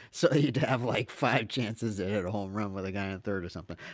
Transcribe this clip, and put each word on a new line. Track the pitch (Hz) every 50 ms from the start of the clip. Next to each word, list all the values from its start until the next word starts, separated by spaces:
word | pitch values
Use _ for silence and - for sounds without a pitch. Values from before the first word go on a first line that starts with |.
<laughs> | - -
So | - - - - 151
you'd | 147 143 135 -
have, | 160 - 110 131 117 120
like, | 120 - 107 - -
five | - - 143 120 117 123 113
chances | 104 - 127 117 104 113 - 117 110 104
to | 98 90 95
hit | 107 104 87
a | 90
home | 98 104 98 95
run | 98 107 107 98 95
with | 98 92
a | 95
guy | 95 101 98 95 98
on | 92
third | - 107 98 95 85
or | 85
something. | - 82 - - 85 - - -